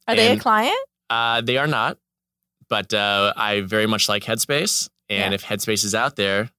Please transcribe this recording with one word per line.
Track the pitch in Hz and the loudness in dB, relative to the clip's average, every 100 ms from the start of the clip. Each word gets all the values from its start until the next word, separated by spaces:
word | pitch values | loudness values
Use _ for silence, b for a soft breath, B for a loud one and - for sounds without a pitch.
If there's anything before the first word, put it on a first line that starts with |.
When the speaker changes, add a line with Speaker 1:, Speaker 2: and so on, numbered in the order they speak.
| - | -2
Speaker 1:
Are | 226 | 2
they | 226 | 4
a | |
Speaker 2:
And, | 214 | 2
Speaker 1:
client? | 240 214 254 480 554 _ - | 2 2 2 -2 -6 _ -4
Speaker 2:
uh, | 117 117 117 | -2 0 0
they | 117 131 | 0 0
are | 151 | 0
not, | 123 131 - _ _ _ _ _ _ - | 0 -2 -4 _ _ _ _ _ _ -4
but, | 104 95 | -4 -2
uh, | 107 101 101 101 - | 0 2 2 2 0
I | 107 101 | -2 -2
very | 95 107 110 | 0 0 2
much | 107 - | 2 0
like | 104 | -2
Headspace. | - 113 - 147 208 - - _ - | -2 -4 0 -2 0 -2 -4 _ -6
And | 98 92 | -2 0
Speaker 1:
Yeah. | 98 | -2
Speaker 2:
if | |
Headspace | - 107 113 104 104 | -4 -4 -2 -2 0
is | 110 | 0
out | 135 - | -2 0
there, | 98 98 117 | 0 0 -2